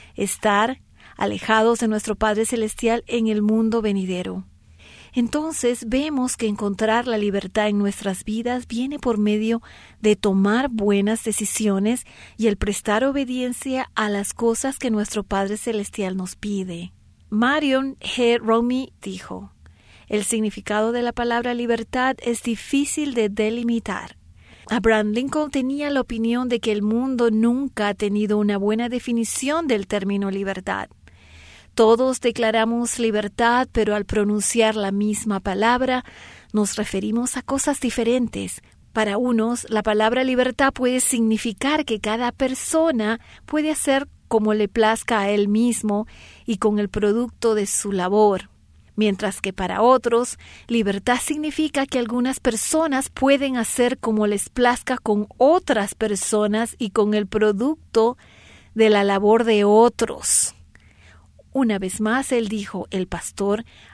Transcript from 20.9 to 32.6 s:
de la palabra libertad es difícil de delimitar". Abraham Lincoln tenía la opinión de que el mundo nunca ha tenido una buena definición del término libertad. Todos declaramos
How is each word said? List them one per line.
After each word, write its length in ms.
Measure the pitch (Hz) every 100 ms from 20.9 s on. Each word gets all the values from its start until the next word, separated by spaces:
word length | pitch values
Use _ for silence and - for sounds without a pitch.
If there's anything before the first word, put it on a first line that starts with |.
de 100 | 240
la 100 | 240
palabra 420 | 240 240 233 247
libertad 600 | 240 240 226 226 254 262 262
es 220 | 240 233
difícil 680 | 247 220 - 277 285 - 294
de 180 | 233 214
delimitar". 880 | 208 214 233 233 226 214 - - - - - - - -
Abraham 420 | 226 220 220 208
Lincoln 400 | 220 269 302 302
tenía 400 | 277 254 285 294
la 120 | 277
opinión 460 | 240 233 226 240 254
de 120 | 233
que 100 | 226
el 120 | 208
mundo 500 | 208 226 262 247 233
nunca 560 | 220 233 254 277 - 208
ha 60 |
tenido 440 | 202 208 208 208 208
una 200 | 208 202
buena 300 | 202 220 240
definición 800 | 240 247 233 220 - 262 311 320
del 220 | 220 196
término 420 | 208 196 202 196
libertad. 580 | 196 196 190 190 196 - _ - - - - - - -
Todos 480 | - 220 233 262 254
declaramos 800 | 247 - 226 226